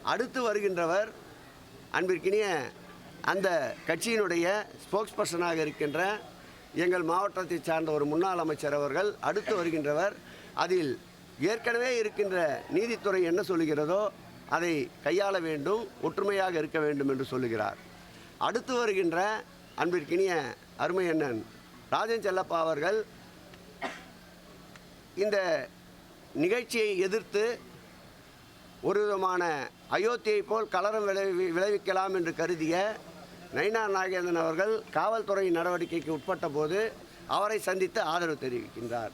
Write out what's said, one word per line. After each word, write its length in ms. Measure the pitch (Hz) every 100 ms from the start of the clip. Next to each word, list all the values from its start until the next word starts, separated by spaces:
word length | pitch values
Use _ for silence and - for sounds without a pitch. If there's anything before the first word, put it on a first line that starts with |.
அடுத்து 380 | - 165 247 262
வருகின்றவர் 680 | 240 208 202 180 170 185 220 - - - - - - - -
அன்பிற்கினிய 520 | - 180 180 170 208 208 165 120 - - - - -
அந்த 540 | - 180 190 165 123 - -
கட்சியினுடைய 760 | 165 220 226 196 170 170 208 202 -
ஸ்போக்ஸ் 360 | - 196 220 -
பர்சனாக 400 | 208 170 175 165
இருக்கின்ற 640 | 151 147 151 147 185 214 - - - - - 151
எங்கள் 260 | 175 180
மாவட்டத்தை 580 | 160 175 202 185 175 170
சார்ந்த 300 | 156 160 160
ஒரு 140 | 151 147
முன்னாள் 320 | 156 190 175
அமைச்சர் 360 | 160 147 151
அவர்கள் 420 | 147 143 143 208 -
அடுத்து 360 | 123 175 - 214
வருகின்றவர் 580 | 170 156 147 147 196 - - - -
அதில் 460 | - 170 185 151 117 - - - -
ஏற்கனவே 560 | 156 226 - 233 247 247
இருக்கின்ற 640 | 214 - 202 185 160 120 -
நீதித்துறை 540 | 151 233 220 202 185
என்ன 180 | 170 175
சொல்லுகிறதோ 680 | 190 175 160 147 151 185 208 - - - -
அதை 400 | 156 175 156 123 -
கையாள 380 | 143 175 196 196
வேண்டும், 460 | 165 156 143 214 208 -
ஒற்றுமையாக 560 | 160 160 196 196 190 170
இருக்க 220 | 151 156
வேண்டும் 300 | 151 143 139
என்று 160 | 135 135
சொல்லுகிறார். 520 | 127 123 113 104 98 - - - - - -
அடுத்து 360 | 147 208 -
வருகின்ற 680 | 247 233 196 175 165 202 214 - - - -
அன்பிற்கினிய 640 | 160 175 143 170 196 165 131 - - -
அருமை 300 | 139 180 180
அண்ணன் 380 | 160 143 110 - - - - -
ராஜன் 320 | 143 220 226
செல்லப்பா 380 | 196 185 - 165
அவர்கள் 460 | 160 151 160 214 208 - - - - - - - - - - - - - - - - - - - - -
இந்த 540 | 208 202 185 156 127 - - - - - -
நிகழ்ச்சியை 640 | - 165 233 226 233 214 190
எதிர்த்து 640 | 190 220 185 202 220 226 - - - - - - - - - - - -
ஒரு 200 | - 196
விதமான 680 | 208 196 185 180 175 151 123 - -
அயோத்தியை 500 | 151 214 240 214 208
போல் 260 | 202 220 214
கலரம் 400 | 185 196 220 208
விளைவி-, 440 | 196 196 175 185 165
விளைவிக்கலாம் 560 | 196 202 - 185 190
என்று 220 | 190 165 139
கருதிய 600 | 165 175 156 170 202 214 - - - - - 127
நயினார் 400 | 185 226 214 196
நாகேந்திரன் 480 | 185 185 175 170
அவர்கள் 400 | 165 160 202 220 -
காவல்துறை 600 | 151 185 226 202 196 190
நடவடிக்கைக்கு 580 | 165 175 175 165 165 147
உட்பட்ட 400 | 156 131 185 170
போது 420 | 143 151 190 220 - - - -
அவரை 320 | 147 208 214
சந்தித்து 420 | - 185 185 226
ஆதரவு 360 | 170 165 170 143
தெரிவிக்கின்றார். 680 | 131 123 107 - 117 117 110